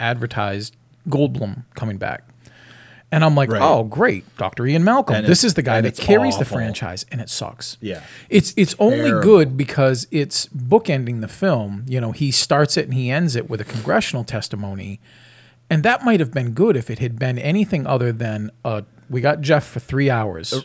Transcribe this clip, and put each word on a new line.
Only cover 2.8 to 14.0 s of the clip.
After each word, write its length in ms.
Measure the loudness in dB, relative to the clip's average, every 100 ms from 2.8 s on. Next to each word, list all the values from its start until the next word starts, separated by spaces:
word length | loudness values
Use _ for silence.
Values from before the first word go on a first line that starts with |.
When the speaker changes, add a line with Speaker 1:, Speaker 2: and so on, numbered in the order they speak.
| -20 -20 _
Speaker 1:
And 120 | 2
I'm 120 | 4
like, 160 | 4 2
Speaker 2:
Right. 100 | 2
Speaker 1:
"Oh, 240 | 4 4
great, 400 | 0 0 0 0 -8 -8
Doctor 280 | -6 -2 0
Ian 180 | 4
Malcolm. 320 | 4 4 2 2
Speaker 2:
And 100 | 4
Speaker 1:
This 140 | 4
Speaker 2:
it's, 80 | 4
Speaker 1:
is 60 |
the 80 | 2
guy 140 | 2 2
Speaker 2:
and 80 |
Speaker 1:
that 60 | 2
Speaker 2:
it's 100 | 0
Speaker 1:
carries 360 | 4 4 4 0
the 80 |
Speaker 2:
awful. 120 | -2 -2
Speaker 1:
franchise," 480 | -4 -4 -8 -8 -8
and 80 | -8
it 80 | -6
sucks. 480 | -6 -8 -10 -14 -10
Speaker 2:
Yeah. 180 | -10 -10 -12 -20 2
Speaker 1:
It's, 240 | 4 4 2
it's 180 | 2 4
only 180 | 2 4 2
Speaker 2:
Terrible. 120 | 4
Speaker 1:
good 340 | 6 6 6 0
because 500 | -2 2 2 2 -2
it's 360 | -2 -2 -4 -6
bookending 760 | -8 2 2 2 -2 -2 -6
the 80 | -8
film. 560 | -2 0 0 -2 -8 -4
You 140 | -4
know, 120 | -4
he 180 | -2 0
starts 480 | 0 2 2 2 0
it 80 | -2
and 80 |
he 160 | -2 -2
ends 260 | 0 0 -2
it 140 | -4
with 100 | -8
a 40 |
congressional 600 | -8 -8 -2 0